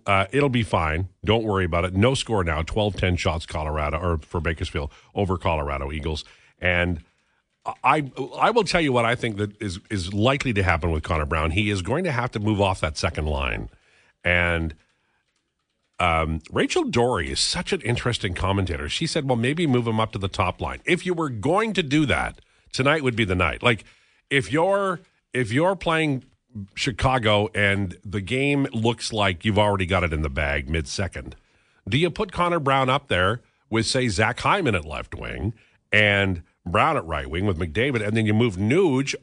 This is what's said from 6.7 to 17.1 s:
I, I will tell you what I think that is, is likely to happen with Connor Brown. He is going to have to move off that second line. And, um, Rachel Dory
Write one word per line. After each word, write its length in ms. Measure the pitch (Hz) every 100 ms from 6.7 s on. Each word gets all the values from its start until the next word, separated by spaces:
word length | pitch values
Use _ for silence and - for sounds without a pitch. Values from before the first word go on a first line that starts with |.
| 87 87 82 - _ _ _ _ _ - 117
I, 260 | 127 151 135 - 135 147
I 100 | 175
will 120 | 233
tell 160 | 185 180
you 140 | 151
what 100 | 123
I 100 | 117
think 220 | 120 117 101
that 240 | 104 -
is, 180 | 107 85 -
is 240 | 104 85
likely 400 | 104 113 139 131
to 100 | 104
happen 260 | 90 82 85
with 140 | 80
Connor 220 | - 80 73
Brown. 260 | 80 80
He 180 | 85 104
is 120 | 101
going 240 | 87 139 185
to 60 |
have 200 | 123 123
to 80 | 113
move 220 | 104 104
off 180 | 98 95
that 180 | 85 78
second 280 | 87 80 76
line. 440 | 71 64 55 52 - _ _ _ _
And, 500 | 87 87 87 85 82 - _ _ _ _ _ _ _ _ _ _ _ -
um, 400 | 90 80 80 78 -
Rachel 360 | - 277 370 294
Dory 440 | 123 120